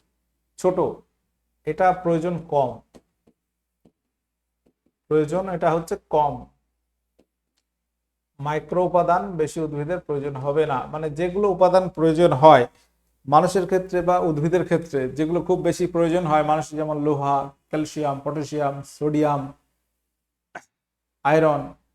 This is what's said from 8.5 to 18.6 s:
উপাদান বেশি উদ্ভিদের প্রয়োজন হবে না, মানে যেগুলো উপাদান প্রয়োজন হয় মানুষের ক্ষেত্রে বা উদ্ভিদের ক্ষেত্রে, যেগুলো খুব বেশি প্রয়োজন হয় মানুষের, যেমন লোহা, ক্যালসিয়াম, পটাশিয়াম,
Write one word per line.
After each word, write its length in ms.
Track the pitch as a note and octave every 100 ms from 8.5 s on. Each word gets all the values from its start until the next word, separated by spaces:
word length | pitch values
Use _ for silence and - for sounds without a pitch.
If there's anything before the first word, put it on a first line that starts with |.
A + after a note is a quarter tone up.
| D3+ D3+ F3+
উপাদান 380 | F3+ F3+ E3+ F3 G3+ E3+
বেশি 180 | D3+ E3
উদ্ভিদের 400 | D#3 C#3+ D3 F3+ -
প্রয়োজন 280 | C#3+ C#3+ C3+
হবে 300 | C#3 C#3+ D3+
না, 120 | C3 B2
মানে 180 | D3+ D#3+
যেগুলো 360 | D#3 F3+ F3+ G#3
উপাদান 360 | F3 F3+ F#3 F3+
প্রয়োজন 440 | - D#3+ D#3+ F3
হয় 320 | C#3+ D#3 D3 A#2+ _ _ _ _ _ C3+
মানুষের 380 | D3 F3 G3+ F3
ক্ষেত্রে 320 | F#3 F#3 F3+
বা 140 | E3+ F3+
উদ্ভিদের 460 | F3+ D3+ D#3+ F3
ক্ষেত্রে, 360 | E3+ E3 E3+ C#3 B2+
যেগুলো 280 | C3 D#3 F3 F3
খুব 100 | F3+ D#3+
বেশি 160 | D#3+ F3+
প্রয়োজন 380 | F3+ E3+ E3+ E3
হয় 180 | D3+ D3+
মানুষের, 240 | D#3 D3+ D3+
যেমন 180 | D3+ D3+
লোহা, 320 | D3 C#3+ C#3 C#3 C#3+ - _
ক্যালসিয়াম, 440 | D#3 D3+ - D3+ C#3
পটাশিয়াম, 500 | D3+ D3 C#3 D3